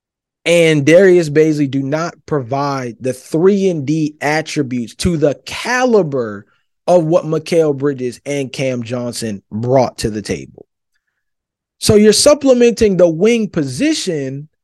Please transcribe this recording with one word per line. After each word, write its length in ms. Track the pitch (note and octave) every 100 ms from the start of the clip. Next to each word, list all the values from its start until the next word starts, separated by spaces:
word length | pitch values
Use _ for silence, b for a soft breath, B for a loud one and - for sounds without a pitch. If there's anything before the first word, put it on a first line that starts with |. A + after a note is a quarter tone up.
| _ _ _ _
and 420 | D#3+ E3+ E3 D#3 C#3
Darius 420 | E3 G3 F3+ D#3+
Bazley 400 | D3 D#3 D3+ C#3
do 140 | C3+
not 320 | C3+ D3+ E3+ -
provide 760 | - D3+ A2+ C#3 C#3+ C3+ B2 G#2+
the 120 | B2+
three 560 | B2 - D#3 F#3 G3+ F#3+
and 160 | E3
D 320 | C3+ D#3+ D3 D3+
attributes 720 | C#3 D#3 D3+ D#3 B2+ B2 A2
to 220 | - F#3 E3
the 180 | D3 C3
caliber 1000 | - - - B3 B3+ A3 D#3 C3+ A2+ G2+ - _ _ _ -
of 180 | F3+
what 200 | D#3 F3
Mikal 520 | D#3 D#3+ D#3 E3+ D#3 C3+
Bridges 440 | C#3+ C3 B2 A#2
and 280 | - C#3+ C3
Cam 320 | - C3 B2
Johnson 580 | A2 B2 A#2+ A2 A2+ G2 _
brought 480 | G#2 A#2+ C3 A#2+ -
to 100 | A#2
the 140 | G#2+
table. 440 | G2 E2+ C2+ - - _ _ _ _ _ _ _ _ _ _ _
So 160 | - G#3
you're 160 | G#3+
supplementing 840 | G3+ - D4 C#4 B3 A#3+ - G#3+ F3+
the 120 | F3
wing 400 | D#3+ G#3+ A#3 G#3
position, 1000 | F3+ C3+ B2+ D4 D#4 - D#3 C3+ C#3 D3+ _